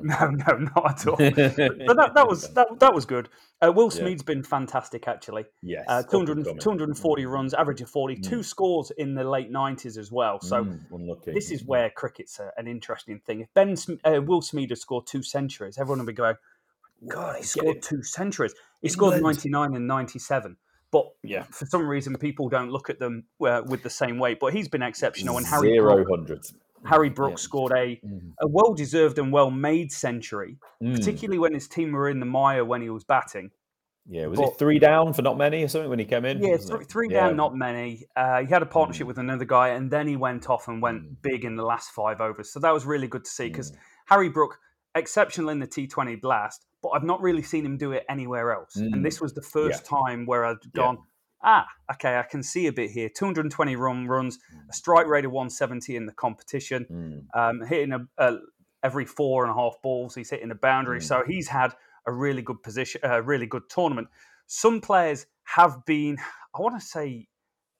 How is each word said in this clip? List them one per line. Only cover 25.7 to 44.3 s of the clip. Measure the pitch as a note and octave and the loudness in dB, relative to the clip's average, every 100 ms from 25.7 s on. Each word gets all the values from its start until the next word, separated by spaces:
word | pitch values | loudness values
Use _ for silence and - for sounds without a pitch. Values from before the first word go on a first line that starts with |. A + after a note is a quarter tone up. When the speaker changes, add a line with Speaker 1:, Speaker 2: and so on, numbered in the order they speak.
| A2+ G#2+ G2+ | 8 8 8
Speaker 1:
Brook, | F#2 | 6
Speaker 2:
hundreds. | F2 D2+ D2+ - - _ _ - | 0 -2 -10 -12 -20 _ _ 4
Speaker 1:
Harry | D#3 D3 | 4 4
Brooks | C3 C#3 B2 | 2 -2 -2
Speaker 2:
Yeah. | - | -6
Speaker 1:
scored | C#3 B2+ | -4 0
a, | B2+ B2 A#2 G#2 | 2 0 -4 -12
Speaker 2:
Mm. | G2 F2 - | -12 -12 -4
Speaker 1:
a | D#3 | 2
well-deserved | D#3 A3+ E3 C#3+ D#3+ D#3 D3 | 6 6 4 0 4 4 4
and | C3+ | 2
well-made | C#3+ C3+ C3 D3 D#3+ D#3 | 4 4 2 0 0 -2
century, | - C3 A#2 A2 G#2 F#2 - - _ | -6 -6 -6 -8 -10 -10 -14 -20 _
Speaker 2:
Mm. | A#2 B2 | -4 0
Speaker 1:
particularly | F#3+ - A3 F#3 | 0 -2 -2 2
when | E3 D3 | 2 0
his | - | -4
team | - D#3+ | -4 -2
were | C#3+ C#3+ | 0 0
in | C3+ | -2
the | B2 | -2
mire | C3 C3+ C3+ | 2 4 2
when | A#2 B2 | 0 -2
he | A#2 | -4
was | A2 | -8
batting. | - C3+ - G#2 F#2+ _ _ _ _ _ - | 0 2 2 -8 -14 _ _ _ _ _ -12
Speaker 2:
Yeah, | E2+ D#2 | -6 -2
was | G2 | 0
Speaker 1:
But | C3+ | 0
Speaker 2:
it | - | 2
three | D3 D3+ | 2 8
down | D3+ D#3 E3 | 8 8 4
for | D3+ | 2
not | C3+ B2+ | 0 2
many | D3 D#3+ | 0 2
or | D3 | -2
something | D#3+ D3+ | -2 -2
when | A#2+ | -4
he | G#2 | 0
came | A#2+ B2 | -2 0
in? | D#3+ | 0
Speaker 1:
Yeah, | G3 | 2
Speaker 2:
Wasn't | E3 G2 A3+ | 0 -2 -8
Speaker 1:
thr-, | |
Speaker 2:
it? | - | -6
Speaker 1:
three | G#3+ A#3 | -4 0
Speaker 2:
Yeah. | F#3+ F#3 | 2 4
Speaker 1:
down, | D3+ | 4
not | D3+ C3 | 0 0
many. | B2+ A#2+ A#2+ A#2 - - | -4 -4 -8 -10 -6 -2
Uh, | C3 B2+ | 2 2
he | C3 | 4
had | F3+ | 2
a | D#3+ | 4
partnership | E3 D#3 - B2 | 2 0 -2 -8
Speaker 2:
Mm. | |
Speaker 1:
with | B2 | -6
another | B2+ C3 B2 | -4 -4 2
guy, | B2+ B2+ | 4 4
and | B2 C3 | 0 -2
then | D3 D3 | -2 -2
he | C#3 | -2
went | B2+ B2 - | -4 -4 -2
off | A#2+ - | -2 -2
and | A2+ | -4
went | A#2 A2+ | -2 -4
Speaker 2:
Mm. | D#2 - | -8 -8
Speaker 1:
big | C#3 C3 | -6 -4
in | A#2 A2+ | -6 -6
the | A2+ | -4
last | A#2 - | -4 -6
five | - G#2+ G#2+ | -4 -4 -2
overs. | A2 G#2+ G2+ | -4 -6 -12
So | C#3+ | -2
that | D#3+ | 2
was | D#3 C3+ | 2 0
really | D3 C3 | -4 -4
good | B2 - | -8 -10
to | |
see | - A#2 | -10 -8
'cause | A#2+ A#2+ | -8 -12
Speaker 2:
Mm. | C#2+ _ _ - | -16 _ _ 2
Speaker 1:
Harry | G3 | 4
Brook, | F3+ | 4